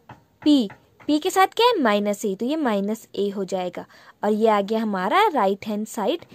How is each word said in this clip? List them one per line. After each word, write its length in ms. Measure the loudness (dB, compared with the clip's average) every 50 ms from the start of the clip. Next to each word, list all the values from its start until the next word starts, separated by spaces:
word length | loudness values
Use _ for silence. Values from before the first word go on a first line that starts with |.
| _ -20 -20 _ _ _ _ -2 2
p, 100 | 4 4 4 4 0 -6 -14 _ _ _ _ -4 -2
p 120 | -2 0
के 80 | 0 0
साथ 240 | 2 2 2 2 2
क्या 100 | 2 2
है, 140 | 2 4 2
माइनस 420 | 2 2 2 2 0 -2 -4 -2 -4
a, 120 | -6 -4 -4
तो 60 | -4
ये 100 | -4 -2
माइनस 500 | -2 -2 0 0 0 -2 -4 -4 -6 -10 -10 -6 -4
a 140 | -4 -4 -2
हो 80 | -6 -6
जाएगा। 420 | -4 -4 -4 -4 -6 -8 -10 -14 -16 -20 -20 -20 -20 -12 -4 -2
और 80 | -2
ये 160 | 0 2 4 4
आ 120 | 4 2
गया 200 | 0 -2 -2 -2
हमारा 440 | -2 -2 -4 -2 -2 0 2 4 2 2 2
राइट 320 | 2 2 2 0 -2 -6
हैंड 200 | -8 -6 -6 -6
साइड 380 | -8 -6 -4 -4 -2 -4 -4 -8 -14